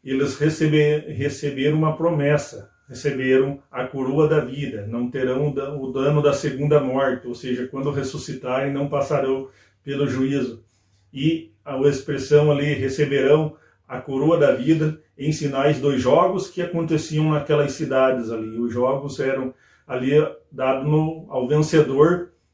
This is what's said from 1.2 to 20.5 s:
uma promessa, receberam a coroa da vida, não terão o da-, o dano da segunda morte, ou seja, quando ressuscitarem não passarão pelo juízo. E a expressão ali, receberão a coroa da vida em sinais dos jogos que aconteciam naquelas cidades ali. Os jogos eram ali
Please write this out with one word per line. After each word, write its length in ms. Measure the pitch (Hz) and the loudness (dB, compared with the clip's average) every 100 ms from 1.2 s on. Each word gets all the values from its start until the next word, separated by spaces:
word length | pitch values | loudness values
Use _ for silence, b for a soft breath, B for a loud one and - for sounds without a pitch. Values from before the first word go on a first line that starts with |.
| 139 - 147 135 143 156 | -4 -4 -6 -2 0 2
uma 180 | 156 156 | 0 0
promessa, 760 | 165 156 143 147 - - - _ _ | 0 2 2 0 -2 -16 -20 _ _
receberam 760 | 123 147 127 131 131 135 139 _ | -6 -4 -2 2 4 2 -4 _
a 160 | 123 127 | -8 -8
coroa 420 | 135 131 143 151 | -4 -2 2 4
da 120 | 156 | 2
vida, 480 | 123 139 131 107 104 | 0 -6 -6 -8 -8
não 240 | 120 123 | -6 -4
terão 380 | 131 131 131 147 | -2 -2 0 -2
o 40 | |
da-, 220 | 135 139 147 | -2 -6 -8
o 160 | 131 | -6
dano 320 | 127 139 151 | -2 2 4
da 100 | 143 | 2
segunda 460 | - 147 131 147 147 | 0 -4 -2 2 2
morte, 480 | 131 131 135 123 123 | 2 0 0 -2 -8
ou 80 | 120 | -10
seja, 320 | 127 123 127 | -6 -6 -6
quando 240 | 135 143 | -4 -4
ressuscitarem 840 | 139 131 - - 131 127 127 143 | -4 -6 -8 -10 -10 -4 -2 -2
não 160 | 139 143 | -2 -2
passarão 600 | 143 - 143 135 135 135 b b b | -2 0 0 0 -2 -4 b b b
pelo 240 | 143 139 139 | -8 -2 -2
juízo. 580 | 131 135 139 117 107 _ _ _ _ _ | 0 0 0 -2 -8 _ _ _ _ _
E 400 | 135 151 165 - _ 147 | -2 0 0 -6 _ -10
a 120 | 131 143 | 0 2
expressão 640 | 135 - 139 - 147 151 | 0 -4 -6 4 4 6
ali, 220 | 143 147 | 2 0
receberão 840 | - 131 139 143 139 135 151 151 b b b _ | -2 -4 -2 0 2 4 4 2 b b b _
a 140 | 123 | -12
coroa 380 | - 135 151 165 | -6 0 2 4
da 140 | 143 | 4
vida 480 | 120 139 156 156 156 _ - | 4 2 2 0 -4 _ -6
em 160 | 143 | -4
sinais 480 | 151 143 135 147 143 | -2 -2 0 0 2
dos 220 | 143 127 | 0 0
jogos 480 | 127 151 185 190 - | 4 4 4 0 -6
que 140 | 175 | -6
aconteciam 680 | 175 170 160 156 - 156 156 | -4 -4 -2 -2 -2 0 2
naquelas 440 | 147 - 147 143 | 0 2 0 0
cidades 580 | - 143 131 131 123 113 | -4 -2 2 2 2 -4
ali. 280 | 113 110 113 | -6 -6 -4
Os 140 | 117 | -4
jogos 460 | 117 127 139 143 135 | 0 0 -2 -6 -4
eram 340 | 131 135 127 b b b - | -2 -2 -6 b b b -10
ali 280 | 127 131 147 156 - _ | -4 2 2 2 -6 _